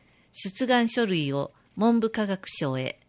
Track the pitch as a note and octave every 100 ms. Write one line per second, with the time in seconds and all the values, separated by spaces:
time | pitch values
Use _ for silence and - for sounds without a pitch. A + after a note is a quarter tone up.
0 | _ _ _ - G3 - B3+ B3 A#3 B3+
1 | A3 F3 C#3+ C#3 C#3 _ _ - A3+ A#3
2 | A3 A3+ G3+ F#3+ - - D3 C3 C3 -